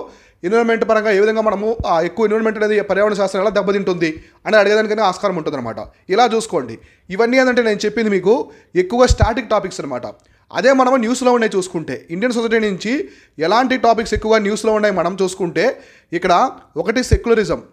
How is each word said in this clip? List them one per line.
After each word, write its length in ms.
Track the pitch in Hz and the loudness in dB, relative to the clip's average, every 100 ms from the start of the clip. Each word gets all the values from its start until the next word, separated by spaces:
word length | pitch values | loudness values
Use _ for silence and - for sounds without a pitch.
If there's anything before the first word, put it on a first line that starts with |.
| - - _ _ | -2 -14 _ _
ఎన్విరాన్మెంట్ 400 | 170 226 233 226 190 | -2 0 2 0 2
పరంగా 200 | 214 214 | 2 2
ఏ 100 | 196 | 2
విధంగా 200 | 214 220 214 | 2 2 0
మనము, 280 | 190 214 226 208 | 0 -2 -4 0
ఆ, 140 | 170 | 0
ఎక్కువ 260 | 175 170 214 | 0 0 0
ఎన్విరాన్మెంట్ 320 | 214 220 214 | 0 0 0
అనేది 180 | 208 214 202 | 0 0 0
పర్యావరణ 240 | 185 208 | 0 2
శాస్త్రం 280 | 202 190 196 | 0 -2 0
ఎలా 80 | 202 | 0
దెబ్బతింటుంది 720 | 202 196 202 190 180 160 156 - _ 170 | 0 0 0 -2 -2 -2 -4 -14 _ 0
అని 100 | 214 | 2
అడిగేదానికైనా 480 | 202 214 220 214 | 4 2 0 0
ఆస్కారం 320 | 202 175 208 180 | 0 0 -2 -4
ఉంటుందన్నమాట. 400 | 160 147 120 110 104 _ - | -4 -6 -6 -10 -14 _ -2
ఇలా 160 | 190 240 | 2 2
చూసుకోండి. 440 | 220 214 175 123 113 - _ - | 0 -2 -4 -6 -10 -20 _ -8
ఇవన్నీ 280 | 185 233 262 | -2 0 2
ఏంటంటే 240 | 262 240 | 2 2
నేను 180 | 226 208 | 0 0
చెప్పింది 260 | 208 208 220 | -2 -2 0
మీకు 400 | 196 190 254 - - _ 170 | 0 2 0 0 -14 _ -2
ఎక్కువగా 300 | 185 240 247 | 0 2 4
స్టాటిక్ 440 | - 208 233 214 | 4 2 0 -2
టాపిక్స్ 300 | 208 185 - | -2 -2 -8
అనమాట. 260 | 143 123 110 - _ _ _ | -8 -8 -10 -16 _ _ _
అదే 200 | - 220 | 0 2
మనము 240 | 269 254 262 | 4 4 2
న్యూస్లో 360 | 220 247 247 | 0 -2 0
ఉన్నాయి 240 | 247 220 196 | 0 0 -2
చూసుకుంటే, 500 | 180 175 143 127 - | -4 -6 -8 -10 -8
ఇండియన్ 220 | 170 247 | -4 -2
సొసైటీ 260 | 233 226 226 | -2 -2 0
నుంచి 500 | 214 180 208 277 392 - _ - | -2 -4 -4 -4 -6 -14 _ -6
ఎలాంటి 380 | 160 214 254 254 | 0 2 2 2
టాపిక్స్ 380 | 233 220 226 | 2 2 0
ఎక్కువగా 240 | 214 220 220 | -4 0 2
న్యూస్లో 340 | 202 208 220 | 2 -2 0
ఉన్నాయి 220 | 214 208 | 0 0
మనం 220 | 190 165 190 | 0 -2 -2
చూసుకుంటే, 580 | 190 185 175 160 220 269 - - _ | -4 -2 -4 0 0 -2 -10 -20 _
ఇక్కడ 380 | 170 180 175 247 - - 143 | -4 2 2 2 -4 -10 -6
ఒకటి 260 | 175 226 | -4 -2
సెక్యులరిజం 600 | 254 180 240 226 180 135 - | 2 0 2 0 0 -4 -8